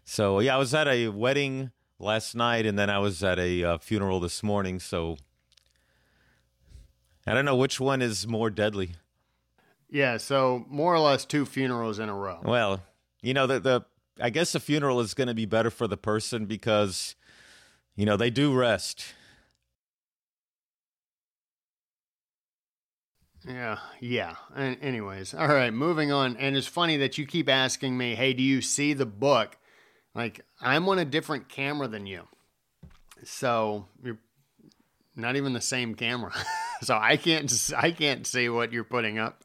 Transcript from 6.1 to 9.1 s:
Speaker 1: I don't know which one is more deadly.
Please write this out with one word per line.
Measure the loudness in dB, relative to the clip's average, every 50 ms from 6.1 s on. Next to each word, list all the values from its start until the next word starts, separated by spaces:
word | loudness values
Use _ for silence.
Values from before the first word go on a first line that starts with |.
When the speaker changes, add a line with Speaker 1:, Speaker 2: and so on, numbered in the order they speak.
| _ _ _ _ _ _ _ _ _ _ _ -20 -20 -20 -20 -20 _ _ _ _ _ _ -4
Speaker 1:
I | 0 0
don't | 2 2
know | 2 4
which | 2 2 2 0 0
one | 0 0 2 2 0
is | 0 -2 -2 -4
more | -4 -2 0 0 0
deadly. | 0 2 0 0 0 -2 -4 -6 -8 -14 _ _